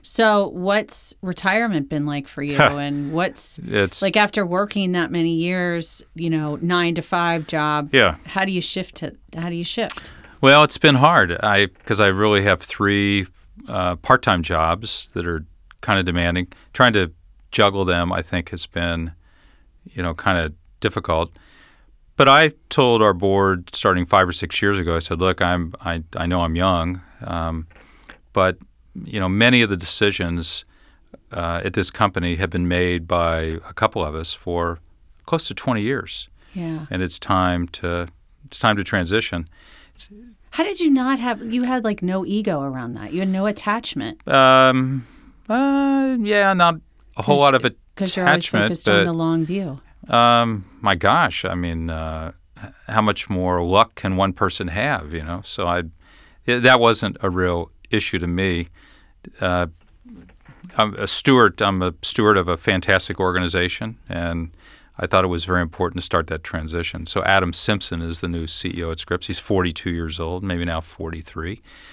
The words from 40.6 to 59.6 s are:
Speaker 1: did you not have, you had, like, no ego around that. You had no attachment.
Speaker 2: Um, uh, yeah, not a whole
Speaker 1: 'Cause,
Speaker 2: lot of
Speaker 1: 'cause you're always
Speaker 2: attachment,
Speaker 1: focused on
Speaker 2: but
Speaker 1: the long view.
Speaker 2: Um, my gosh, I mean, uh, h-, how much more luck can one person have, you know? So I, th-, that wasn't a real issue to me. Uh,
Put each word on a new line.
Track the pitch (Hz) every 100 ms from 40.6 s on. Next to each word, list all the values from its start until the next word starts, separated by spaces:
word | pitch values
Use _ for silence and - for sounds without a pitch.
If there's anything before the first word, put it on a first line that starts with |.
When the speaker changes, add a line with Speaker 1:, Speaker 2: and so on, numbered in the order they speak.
Speaker 1:
did | 392 359
you | 320
not | 262 254 269
have, | 247 220 226
you | 247
had, | 247 254
like, | 220 202
no | 180 190 185
ego | 208 208 151
around | 139 131 120 113
that. | 101
You | 175
had | 190
no | 190 208
attachment. | 208 208 226 - - - - -
Speaker 2:
Um, | 135 131 131 131 131 131 135 117 - - _ -
uh, | 233 277 277 277 269 269 247
yeah, | 208 208 196
not | 185 170 156 - _ _ -
a |
whole | - 143
Speaker 1:
'Cause, |
Speaker 2:
lot | 143 131
of | 123 - _ -
Speaker 1:
'cause | 190 190
you're | 165
always | 160 -
Speaker 2:
attachment, | 107 104
Speaker 1:
focused | 175 -
on | 202
Speaker 2:
but | 180
Speaker 1:
the |
long | 165 165 165 156
view. | 196 175 135 - - -
Speaker 2:
Um, | 120 120 120 117 104 92 -
my | 101 87
gosh, | 98 151 131 - 92
I |
mean, | 87 87 82 82
uh, | 80 80 80 80 - _ -
h-, | 98 - -
how | 110
much | 107 98 -
more | 92 90 90
luck | 87 98 113
can | - 98 95
one | 98
person | - 95 - 87
have, | 92 139 113 76
you | 82
know? | 78 87
So | - - 87
I, | 87 82 - _ - - _ -
th-, | 123
that | 123 127
wasn't | 117 110 104 -
a | 98
real | 90 90 87 85 _ -
issue | 107 - 90
to | 87
me. | 90 95 85 80 - - _ _ _ - -
Uh, | 92 90